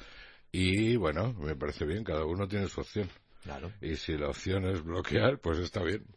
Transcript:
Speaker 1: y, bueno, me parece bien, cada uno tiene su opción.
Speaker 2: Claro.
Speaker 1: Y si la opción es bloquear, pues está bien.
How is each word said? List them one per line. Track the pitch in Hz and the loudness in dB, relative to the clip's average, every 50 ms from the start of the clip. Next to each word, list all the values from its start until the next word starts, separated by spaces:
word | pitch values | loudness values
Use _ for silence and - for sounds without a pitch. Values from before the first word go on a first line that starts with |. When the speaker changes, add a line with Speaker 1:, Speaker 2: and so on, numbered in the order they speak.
| - - - - - - - - - - | -20 -20 -18 -20 -20 -20 -20 -20 -14 -6
Speaker 1:
y, | - 92 92 92 95 101 110 113 120 120 | -2 2 4 4 4 4 4 4 4 4
bueno, | 92 78 76 82 101 127 123 | 4 2 2 2 0 0 -2
me | 101 71 76 78 | -2 -2 -4 -2
parece | 71 71 73 76 - 85 | -2 -4 -4 -2 -2 -2
bien, | 90 95 104 110 | -2 -2 -2 -2
cada | 85 82 78 78 | -2 0 0 0
uno | 78 87 95 101 90 | 0 0 -2 -2 -2
tiene | 101 104 98 90 | 0 0 -2 -2
su | - - | -2 -6
opción. | 73 - - 107 104 87 - - _ _ - - - | -8 -4 -4 -4 -4 -4 -6 -14 _ _ -20 -16 -12
Speaker 2:
Claro. | 90 73 69 71 92 107 - | -10 -10 -8 -8 -10 -10 -6
Speaker 1:
Y | - 78 80 | -4 -4 -4
si | 71 - - 80 73 | -2 -2 -2 -2 0
la | 73 71 | 0 -2
opción | 69 - - 95 95 98 92 | -2 -2 -2 0 0 2 2
es | 92 95 90 78 | 2 0 0 -2
bloquear, | 82 85 90 - - - 113 107 123 143 139 | -2 -2 -2 -2 2 2 4 4 4 4 2
pues | - 85 82 78 | 0 0 2 2
está | 90 82 - 104 90 | 0 -2 -2 0 0
bien. | 82 95 110 107 - - | 0 0 -2 -4 -10 -18